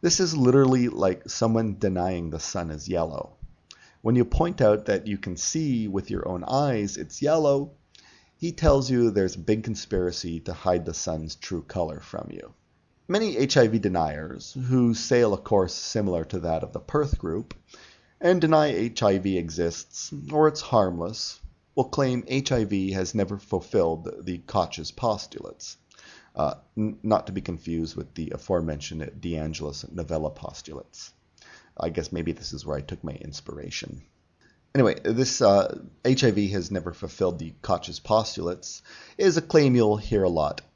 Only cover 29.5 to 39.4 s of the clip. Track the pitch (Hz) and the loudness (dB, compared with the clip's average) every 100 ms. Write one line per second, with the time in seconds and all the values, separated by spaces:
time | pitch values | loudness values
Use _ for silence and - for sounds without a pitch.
29.5 | 80 73 71 - 85 78 80 78 76 - | -6 -8 -10 -12 -10 -6 -4 -4 -8 -14
30.5 | - - 71 - - - _ _ _ - | -14 -16 -16 -16 -20 -20 _ _ _ -20
31.5 | - _ - 85 82 80 82 82 80 - | -20 _ -6 -4 -4 -6 -4 -4 -4 -8
32.5 | 71 71 73 71 - - 71 - 73 - | -12 -6 -6 -6 -10 -10 -10 -12 -14 -14
33.5 | 73 - - - - - _ _ _ _ | -14 -10 -10 -10 -14 -18 _ _ _ _
34.5 | _ _ 139 113 - - 113 131 - 113 | _ _ 0 0 0 -2 0 -2 2 4
35.5 | 98 - - - _ 127 127 127 101 101 | 6 2 -4 -14 _ 0 2 2 2 0
36.5 | 98 85 98 85 85 - - 90 87 80 | -2 -4 -6 -6 -10 -12 -2 -2 -2 -10
37.5 | - - 90 - 80 - 107 107 - 85 | -12 -2 -2 -2 -14 0 2 2 -6 -6
38.5 | 90 - - - - - - 196 165 | -6 -12 -16 -18 -20 -20 2 4 4